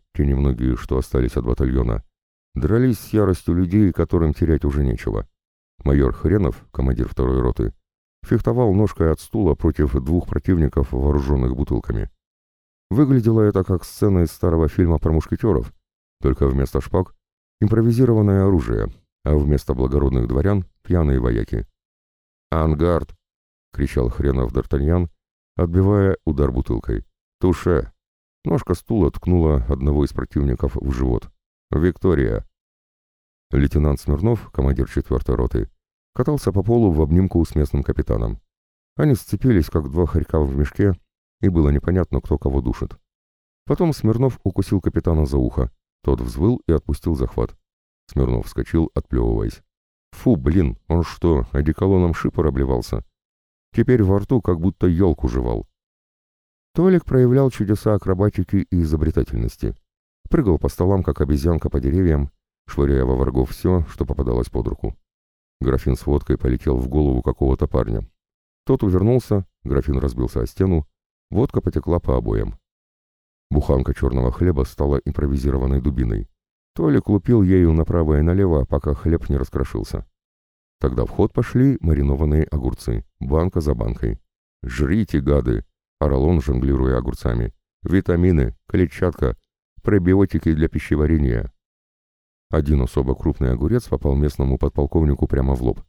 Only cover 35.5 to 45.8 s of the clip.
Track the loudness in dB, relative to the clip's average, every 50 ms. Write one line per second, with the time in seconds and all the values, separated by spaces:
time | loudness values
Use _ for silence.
35.5 | -2 -4 -6 -6 _ _ _ _ _ _ _ _ -4 -4 -2 -2 -2 -2 -2 -2
36.5 | -2 0 0 2 2 2 2 2 2 2 2 2 2 2 2 2 2 0 0 0
37.5 | 0 -2 -2 0 -2 -4 -2 -2 -4 -4 -2 -2 -2 -2 -2 -4 -6 -8 _ _
38.5 | _ _ _ _ _ _ _ _ _ 0 2 2 2 0 -2 -4 -4 0 2 4
39.5 | 4 4 2 0 -2 -4 -4 -2 -2 0 0 0 0 -2 -2 -2 0 0 0 0
40.5 | 0 0 -2 -2 0 0 0 0 0 -2 _ _ _ _ _ _ _ -2 0 0
41.5 | 2 2 2 2 2 0 0 0 0 0 0 0 -2 -4 -2 -2 -2 -2 -2 -2
42.5 | -2 -2 -2 -4 -4 -6 -8 -12 -12 -16 _ _ _ _ _ _ _ _ _ _
43.5 | _ _ _ -4 -2 0 0 -2 -2 0 0 0 0 2 0 -2 -2 -2 -6 -4
44.5 | -2 -2 -2 0 -2 -2 -2 -2 -2 -2 0 0 2 0 0 0 0 0 -2 -2
45.5 | -2 -4 -4 -4 -6 _